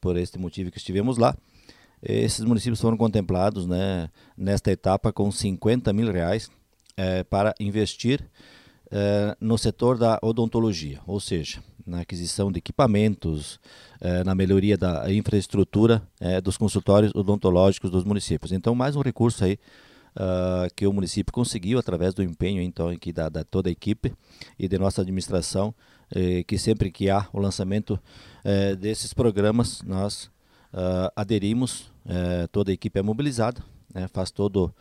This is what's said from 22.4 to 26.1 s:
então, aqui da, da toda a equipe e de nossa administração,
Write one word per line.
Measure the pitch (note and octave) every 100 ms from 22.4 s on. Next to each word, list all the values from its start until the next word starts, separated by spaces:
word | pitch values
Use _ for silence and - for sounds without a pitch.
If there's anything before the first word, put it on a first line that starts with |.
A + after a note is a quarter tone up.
| F#2 G2
então, | F2+ - E2+
aqui | E2+ F2
da, | E2+ D#2+
da | D#2+
toda | - F#2+ F2+
a |
equipe | E2+ G2 A2 C3 - _ - - -
e | F#2+
de | F#2
nossa | F#2+ -
administração, | F#2 F#2 - F#2 - F#2+ G#2 - _ _ _